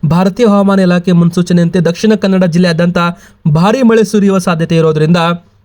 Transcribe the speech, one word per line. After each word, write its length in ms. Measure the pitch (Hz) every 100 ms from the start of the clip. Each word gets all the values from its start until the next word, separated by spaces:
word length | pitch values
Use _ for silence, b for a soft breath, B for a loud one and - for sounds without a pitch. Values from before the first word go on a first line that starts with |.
| 156
ಭಾರತೀಯ 400 | 165 185 185 240
ಹವಾಮಾನ 340 | 202 196 196
ಇಲಾಖೆ 320 | 185 175 175
ಮುನ್ಸೂಚನೆಯಂತೆ 680 | 175 170 170 175 175 170 180
ದಕ್ಷಿಣ 320 | 170 170 214
ಕನ್ನಡ 300 | 214 196 185
ಜಿಲ್ಲೆಯಾದ್ಯಂತ 540 | 185 165 180 160 175 175 170 170 B B -
ಭಾರೀ 280 | 151 185 240
ಮಳೆ 220 | 240 226
ಸುರಿಯುವ 340 | 214 214 196 190
ಸಾಧ್ಯತೆ 380 | 185 165 165 165
ಇರೋದ್ರಿಂದ 400 | 160 156 156 175 165 175 _ _